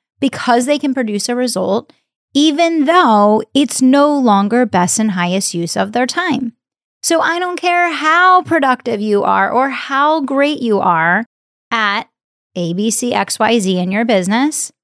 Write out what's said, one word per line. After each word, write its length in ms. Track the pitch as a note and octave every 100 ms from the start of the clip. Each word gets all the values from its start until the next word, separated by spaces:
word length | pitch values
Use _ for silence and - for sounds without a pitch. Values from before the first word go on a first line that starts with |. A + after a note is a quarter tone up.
| _ _
because 460 | G3 - - A#3+ B3
they 120 | D4
can 160 | D4
produce 340 | C4 A3+ G#3 -
a 60 |
result, 580 | A#3+ B3+ G#3+ F#3+ G#3 - _ _ _ _
even 520 | C#4 D#4 D4 E4+ E4
though 580 | C#4 F4 D4 G#3+ G#3 G#3+ -
it's 280 | C#4 C#4 -
no 340 | B3+ C#4 D4 C#4+
longer 480 | B3 G3 G3+ A#3+
best 360 | A#3+ F#3+ - -
and 100 | A3
highest 420 | F3+ F3 F#3+ -
use 240 | E3+ E3+ G3+
of 140 | G3
their 160 | A#3+ B3
time. 460 | - F4+ - A#3 - _ _ _ _
So 180 | - E4
I 200 | D#4 E4+
don't 200 | F4+ F4
care 320 | F4+ F4 F4
how 500 | C#4+ D#4 E4 F#4 F#4
productive 580 | - E4 C4+ B3+ A#3 G#3+
you 240 | G#3+ G3+
are 260 | F#3+ G3 G3
or 180 | A#3+ C4+
how 500 | B3 - C#4 D4 D#4+
great 420 | C4+ C4+ C#4+ D4+
you 160 | A#3 G3+
are 460 | F#3+ E3 E3 F#3+ A#3 _ _ _ _
at 360 | A#3 G#3 G#3 - _ _ _ _
A, 180 | F3+ F3
B, 200 | F3 A3
C, 200 | A3 A#3+
X, 280 | G#3 G3 -
Y, 180 | A3 A#3
Z 200 | F#3+ F3+
in 120 | F3+
your 140 | G3+
business. 680 | A#3 G3+ F3+ A3+ D4 - - -